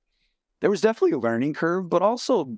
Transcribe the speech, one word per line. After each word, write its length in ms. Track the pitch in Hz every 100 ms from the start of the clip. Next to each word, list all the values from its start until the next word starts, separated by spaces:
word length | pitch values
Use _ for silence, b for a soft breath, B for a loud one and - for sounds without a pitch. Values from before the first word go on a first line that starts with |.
| _ _ _ _ _ -
there 120 | 175
was 100 | 202
definitely 300 | 220 226 370
a 80 | 139
learning 340 | 113 117 143
curve, 360 | 151 165 180 175
but 120 | 170
also, 540 | 202 240 - 233 135